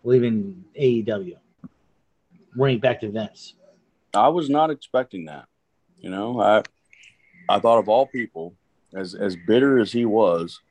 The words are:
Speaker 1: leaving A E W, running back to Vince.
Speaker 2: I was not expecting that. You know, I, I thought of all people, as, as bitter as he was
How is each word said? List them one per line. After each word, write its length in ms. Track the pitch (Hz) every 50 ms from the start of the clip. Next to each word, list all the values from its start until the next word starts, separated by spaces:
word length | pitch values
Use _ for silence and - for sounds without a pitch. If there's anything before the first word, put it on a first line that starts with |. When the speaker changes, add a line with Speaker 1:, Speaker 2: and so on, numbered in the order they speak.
| _
Speaker 1:
leaving 600 | 120 127 127 120 120 113 110 101 98 95 90 - _ _
A 100 | - 143
E 160 | 127 120 117
W, 360 | 107 113 110 101 95 90 90 _ _ _ _ _ - - _ _ _ _ _ _ _ _ _ _ _ _ _ _ _ _ _
running 240 | 123 135 139 131 110
back 220 | 104 127 120 -
to 80 | - 107
Vince. 460 | 101 110 107 104 _ - - - - _ _ _ _ _ _ _ _ _ _ _ -
Speaker 2:
I 160 | 104 107 139
was 200 | 160 175 156 135
not 200 | 139 147 156 160
expecting 560 | 151 135 - - - 127 131 _ - 92 82
that. 200 | 78 76 69 - _ _ _ _ _ _ _ _ _ _ _
You 100 | - 90
know, 320 | 92 95 104 113 123 120
I, 220 | 101 101 107 110 - - _ _ _ _ _ _ - - _ _ _ _ _ _ - -
I 100 | - 101
thought 200 | 98 117 117 113
of 100 | 101 101
all 160 | 107 123 135
people, 480 | - - 127 117 - _ 82 82 87 95 _ _ _ _ _ _ _ -
as, 220 | 95 92 90 90
as 220 | - 104 101 92 85 85 85
bitter 320 | 110 123 135 139 135 127
as 120 | 110 98
he 140 | - 120 120
was 560 | 117 104 113 110 92 85 85 85 87 - - _ _